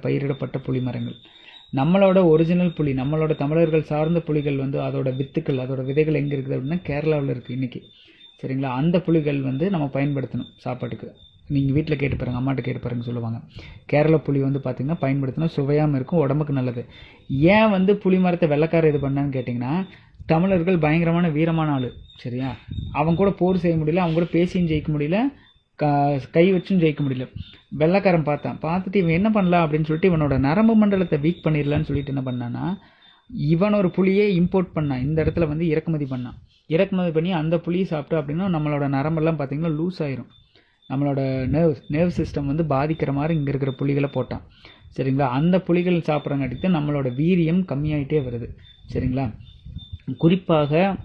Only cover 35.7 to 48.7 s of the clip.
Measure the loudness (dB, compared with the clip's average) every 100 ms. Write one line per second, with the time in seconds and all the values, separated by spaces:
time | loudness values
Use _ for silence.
35.7 | 0 -2 -4 -4 -6 -8 -14 -20 _ _
36.7 | 0 0 0 0 0 0 -2 0 -2 0
37.7 | -2 -2 -4 -2 -4 -2 -4 -2 -2 -2
38.7 | -2 0 0 0 0 0 0 -4 -2 -2
39.7 | 0 -2 -4 -6 -6 -10 _ _ _ _
40.7 | _ _ -2 0 0 -2 -2 0 2 2
41.7 | 0 -4 0 0 0 -4 -4 -2 -2 0
42.7 | 0 0 -2 -2 -2 0 0 0 -2 -4
43.7 | -2 -2 0 0 -2 -6 -8 -12 _ -20
44.7 | -20 -14 -4 0 0 0 2 2 2 2
45.7 | 0 2 0 0 -2 -2 -4 -4 -4 0
46.7 | 0 0 -2 -2 0 2 2 2 0 0
47.7 | -2 -2 -2 -2 -2 -2 -6 -10 -14 -20